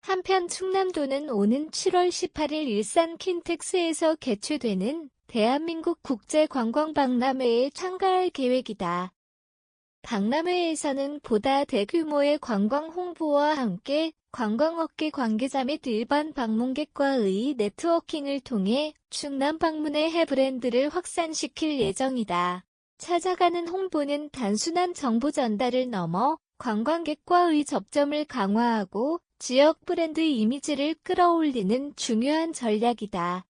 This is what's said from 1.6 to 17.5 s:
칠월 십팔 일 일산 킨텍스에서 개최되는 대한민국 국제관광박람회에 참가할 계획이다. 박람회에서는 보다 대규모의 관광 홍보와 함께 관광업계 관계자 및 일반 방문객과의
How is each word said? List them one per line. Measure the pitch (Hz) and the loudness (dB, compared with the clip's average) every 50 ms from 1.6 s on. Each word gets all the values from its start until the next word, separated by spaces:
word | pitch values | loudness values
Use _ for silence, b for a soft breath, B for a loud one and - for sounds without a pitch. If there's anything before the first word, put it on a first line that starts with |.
| 302 311 | 0 -4
칠월 | - - - 381 359 359 359 359 349 | -6 -2 -2 2 4 4 4 4 2
십팔 | - - 359 _ - 302 285 294 | -2 -4 -6 _ -2 -2 -2 0
일 | 311 311 269 | -2 -2 0
일산 | 220 - 214 - - 349 330 330 339 | 0 0 -2 0 2 2 2 2 -2
킨텍스에서 | 320 - 381 359 349 339 - 339 320 - - - 370 349 330 320 - 349 320 320 | -6 -4 -4 -4 -4 -2 -4 -6 -6 -6 -2 -2 0 0 0 0 0 0 0 0
개최되는 | - - 262 220 202 - - 302 285 247 233 202 190 185 226 294 339 320 269 _ _ _ | 0 -2 -4 -4 -2 -2 -4 -4 -2 -2 -2 -2 0 -2 -2 -4 -4 -8 -12 _ _ _
대한민국 | _ - 240 208 226 254 294 320 330 330 330 311 359 339 _ _ | _ -2 2 2 2 2 0 -2 -4 -6 -4 -2 -4 -4 _ _
국제관광박람회에 | - 277 202 _ _ - 302 311 302 - 277 233 226 233 294 302 311 302 294 277 254 254 240 247 269 269 262 262 240 233 233 254 285 | -6 -6 -6 _ _ 2 2 2 4 2 -2 -2 0 0 0 0 0 0 0 2 2 2 2 2 2 0 2 2 2 4 4 2 0
참가할 | - - 359 370 370 370 381 381 370 370 370 359 | -2 -6 -6 -6 -4 0 2 2 4 4 2 0
계획이다. | - - 269 247 247 262 254 - 220 - 196 170 175 175 180 185 _ _ _ _ _ _ _ _ _ _ _ _ _ _ _ _ _ _ _ | 0 0 0 2 2 0 0 -4 -8 -6 -4 -2 -2 -2 -4 -6 _ _ _ _ _ _ _ _ _ _ _ _ _ _ _ _ _ _ _
박람회에서는 | - 240 202 196 214 254 302 330 349 359 359 349 330 320 285 - 302 269 269 277 277 294 294 | -4 -2 -2 0 0 0 0 0 0 0 0 0 0 -2 -2 -2 -2 -2 -2 -2 -4 -6 -10
보다 | _ - 240 208 208 277 269 277 285 | _ -2 -2 0 2 2 2 2 2
대규모의 | - - 226 208 208 - 339 320 311 294 285 285 285 294 302 | 2 0 -2 -2 0 0 -2 0 0 0 2 4 4 2 0
관광 | - - 233 196 202 214 254 285 311 320 | 0 -2 0 2 2 2 0 0 -4 -4
홍보와 | 320 349 359 359 330 - 330 302 285 285 294 302 311 | -6 -6 -6 -6 -6 -4 -2 2 2 4 4 2 2
함께 | 294 254 220 175 185 _ - 277 302 320 330 311 _ _ _ | 0 0 -2 -4 -6 _ -2 0 0 0 -2 -4 _ _ _
관광업계 | - - 247 208 214 233 294 320 330 339 330 302 _ - 311 311 | -6 -4 -2 -2 2 2 2 2 2 -2 -4 -4 _ -4 -4 -4
관계자 | 294 - 262 226 220 220 254 269 - 269 262 | -2 -2 -2 0 0 0 -2 -2 -2 -2 -2
및 | 247 294 302 - | -2 -4 -4 -2
일반 | 269 226 208 233 - 285 294 302 320 302 | -2 -2 -2 0 0 0 0 0 -2 -4
방문객과의 | - 254 220 220 220 240 254 262 277 302 - _ - 285 277 269 262 220 196 190 196 226 277 | -4 -2 0 0 0 0 -2 -2 -4 -4 -6 _ 0 0 2 2 2 2 2 0 0 0 -2